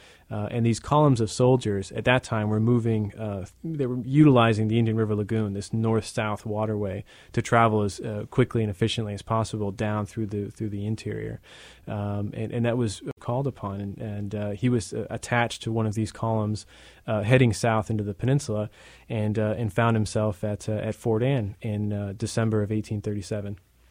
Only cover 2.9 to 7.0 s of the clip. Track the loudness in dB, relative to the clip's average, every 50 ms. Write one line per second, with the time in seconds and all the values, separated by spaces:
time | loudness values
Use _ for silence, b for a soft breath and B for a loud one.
2.9 | 0 0 0 -2 -6 -8 -8 -6 -6 -6 -8 -10 -12 _ -10 -8 -4 -4 -2 -2
3.9 | -2 -4 -4 2 4 6 8 8 8 8 6 6 4 4 2 2 4 4 4 4
4.9 | 2 2 2 2 0 0 0 0 0 0 0 -2 -2 -6 -6 -4 -2 0 2 2
5.9 | 2 2 0 -2 -4 -4 -2 -2 -4 -4 -6 -4 -2 -2 -2 -2 -2 -2 -2 -4
6.9 | -4 -6